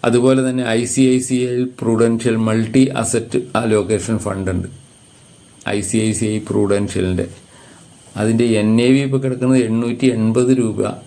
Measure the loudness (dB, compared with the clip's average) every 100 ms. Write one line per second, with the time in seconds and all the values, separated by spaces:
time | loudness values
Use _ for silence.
0 | 2 2 4 2 0 -2 -2 -2 -2 2
1 | 2 2 0 -2 -2 -2 -4 -4 0 2
2 | 2 2 0 0 0 0 2 2 2 0
3 | -2 -2 -2 -4 -2 -2 2 0 0 -2
4 | -2 -4 -2 -4 -2 -4 -6 -12 -20 -20
5 | -20 _ -20 -20 -20 -10 -4 -4 -2 0
6 | 0 -2 -2 -4 -2 -2 0 0 -2 -2
7 | -2 -2 -4 -10 -20 -20 -20 -20 -20 -20
8 | -20 -4 0 2 2 2 2 2 4 2
9 | 2 -2 -2 -2 2 2 2 -2 -2 0
10 | 0 2 0 2 2 2 0 -2 -4 -6